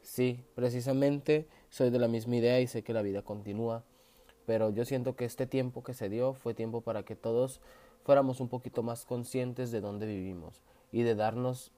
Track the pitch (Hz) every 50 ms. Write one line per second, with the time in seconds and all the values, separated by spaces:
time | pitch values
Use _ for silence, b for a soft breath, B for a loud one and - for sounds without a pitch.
0 | _ - - - 127 127 123 123 - - _ - 123 123 120 123 120 135 135 135
1 | 139 143 143 143 139 - 151 151 156 B B B B B - - 135 123 120 127
2 | 120 117 117 117 110 120 120 120 113 120 123 127 127 123 - 117 104 - 117 113
3 | 104 101 98 101 101 - 104 104 101 104 101 107 117 117 113 117 - b b b
4 | b b b b b b b _ _ - 113 110 110 110 104 107 120 - 139 127
5 | 120 131 127 - 123 117 - - 135 123 - 135 127 127 123 - - - 127 -
6 | 113 98 101 117 123 131 135 131 - 117 113 - 113 113 113 117 113 117 110 104
7 | 98 - 110 - - 113 117 120 127 131 131 - B B B B B B B B
8 | _ - 143 139 135 131 127 - 131 117 - 123 - 120 - - 113 117 120 117
9 | - - 127 120 120 - - 127 127 123 120 123 127 120 117 110 98 101 101 104
10 | 107 107 104 95 92 95 92 87 80 80 - - b b b b b b - 113
11 | 120 117 113 104 107 110 110 120 123 127 127 123 - - _